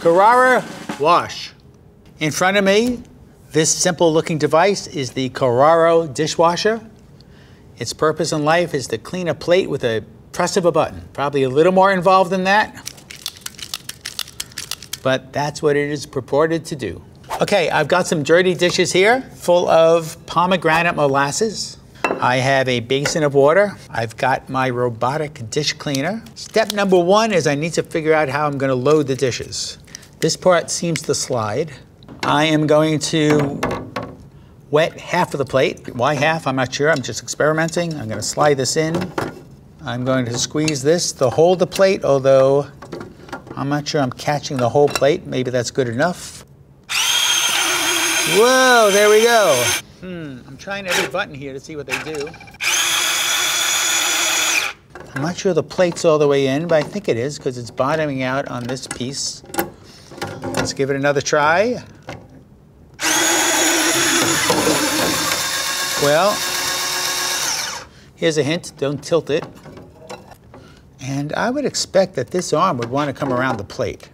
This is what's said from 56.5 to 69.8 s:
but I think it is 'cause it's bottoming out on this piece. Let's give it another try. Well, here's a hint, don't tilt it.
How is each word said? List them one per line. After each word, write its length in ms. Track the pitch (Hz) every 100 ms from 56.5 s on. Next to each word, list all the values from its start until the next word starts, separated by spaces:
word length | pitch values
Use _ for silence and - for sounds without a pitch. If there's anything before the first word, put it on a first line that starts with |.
| 135 170
but 100 | 160
I 60 |
think 280 | 147 208 196
it 80 | 120
is 200 | 131 147
'cause 200 | 143 123
it's 120 | 113
bottoming 520 | - 131 160 151 135
out 260 | 127 135 139
on 160 | 127
this 220 | 120 131 -
piece. 560 | - 127 139 - - - - - - - - - - - - -
Let's 180 | - -
give 160 | - 135
it 80 | 139
another 240 | 143 143
try. 600 | - 151 147 170 226 233 - - - - - - - - - - - - - - - - - - 320 339 330 339 330 339 330 330 - 311 - 151 - - - - - - - - - - - -
Well, 340 | 143 147 196 - - - - - - - 392 381 370 349 - - - - - - -
here's 240 | - 170 156
a 40 |
hint, 300 | 135 170 - -
don't 240 | 139 147
tilt 280 | - 165 147
it. 140 | 151 - - - -